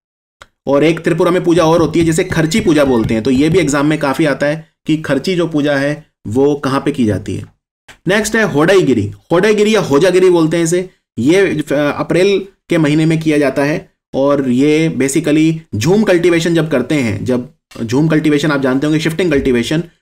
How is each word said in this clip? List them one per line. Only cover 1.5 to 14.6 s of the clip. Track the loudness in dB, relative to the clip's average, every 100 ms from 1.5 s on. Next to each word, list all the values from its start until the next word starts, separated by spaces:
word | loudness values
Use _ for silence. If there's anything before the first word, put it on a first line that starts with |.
| 2
और | 2 2
होती | 2 0
है |
जिसे | 0 0
खर्ची | -2 -2 -2 0
पूजा | 2 2
बोलते | 2 0 0
हैं, | -2
तो | 0
ये | 2 2
भी | 2
एग्जाम | 0 0 -2
में | -2
काफी | -2 0
आता | -2 0 -2
है | -4 -10 _ -4
कि | -4
खर्ची | -2 -4 -2 -2
जो | -2
पूजा | -2 0 0
है | -2 -4 -12 _ -4
वो | 0 0
कहाँ | 0 -2 -2
पे | -2
की | -2
जाती | 0 -2 -6 -10
है। | -12 _ _ _ -20 -10 -4
नेक्स्ट | -2 0 -2
है |
होडाईगिरी। | 0 0 2 4 2 0 -2 -8 _
होडाईगिरी | 0 2 2 2
या | 2
होजागिरी | 2 2 2 4 4
बोलते | 4 2 0
हैं |
इसे, | 0 -2 -4 _ _ -2
ये, | 2 2 2 -2 -2
अ, |
अप्रैल | -2 -2 -2 -2 0 2 0 -4 _ -4
के | 0
महीने | 2 2 2
में | 0
किया | 0 0
जाता | 0 0
है। | -2 -4 -8 _ _
और | -2 0 0 0
ये | 2